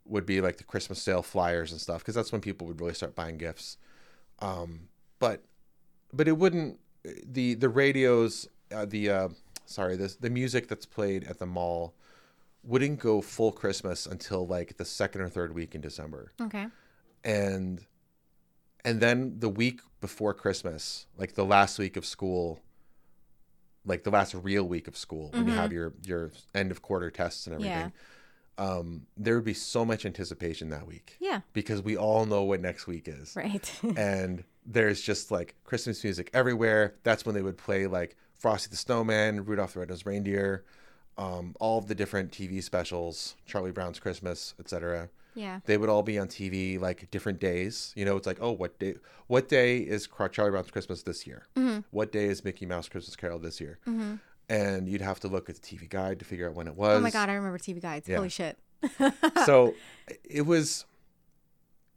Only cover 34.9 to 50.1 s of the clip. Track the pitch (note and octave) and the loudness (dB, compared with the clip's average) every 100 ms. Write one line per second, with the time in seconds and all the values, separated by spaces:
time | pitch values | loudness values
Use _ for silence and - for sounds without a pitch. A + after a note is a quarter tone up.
34.9 | G2 - G2+ - G2 F2 - - A#2+ - | 4 0 -2 -2 -4 -4 -12 -6 -4 -4
35.9 | G#2+ G#2+ F2+ F2 B2+ B2+ A#2 A2+ G#2+ G#2 | -4 -4 -4 -2 2 2 4 6 6 4
36.9 | - - A2 A#2 G#2 F#2+ F#2 - G2 G2 | 2 2 2 2 -2 -2 -4 -2 0 2
37.9 | F2+ F2 - _ - A#2+ G2+ - - - | 0 -4 -8 _ -2 0 0 -2 -6 -2
38.9 | A#2+ A2+ G#2+ G#2+ G#2 G2+ G#2 F#2+ F#2 F2+ | 0 2 4 4 0 -2 -2 -2 -4 -8
39.9 | F2+ G2+ G2+ G2+ G2 G2 F#2+ - - - | -8 -4 -4 0 2 2 -2 -6 -20 -20
40.9 | - - - F#2+ F2+ F2 - A2 A2+ G2+ | -20 -18 -10 -8 -6 -8 -2 0 2 0
41.9 | G2+ G2+ G2+ F#2 - F#2+ F#2+ F#2 F2+ E2+ | -2 -2 -2 -4 -6 -6 -6 -2 -2 -2
42.9 | F2 E2+ D#2+ - - - G#2 F#2 F2+ F2+ | -4 -6 -6 -10 -12 -8 -6 -4 -4 -6
43.9 | E2 G2 F2 F#2 E2+ - - F#2 F2 E2+ | -6 -6 -6 -6 -6 -8 -14 -8 -6 -4
44.9 | E2+ F2 - - - G#3 F#3+ - G#2 G#2+ | -4 -6 -14 -20 -12 -10 -6 2 2 4
45.9 | G#2 G#2 G#2 F#2+ - G2 F#2+ F#2 F#2 F#2 | 4 4 0 -2 -4 -4 -2 -2 -2 -2
46.9 | F2+ F#2 G2 - F#2+ F#2+ F2 F#2+ A#2+ - | -4 -6 -6 -4 -2 0 0 -2 -6 -10
47.9 | - G2 G2 G2 F#2 A#2 G#2 F2+ - F#2+ | -4 0 0 0 -2 -2 -2 -4 -4 -4
48.9 | - - - - B2 C3 C#3 B2 B2 D#2 | -6 -12 -16 2 2 6 6 6 4 2
49.9 | G#2 - | -2 -4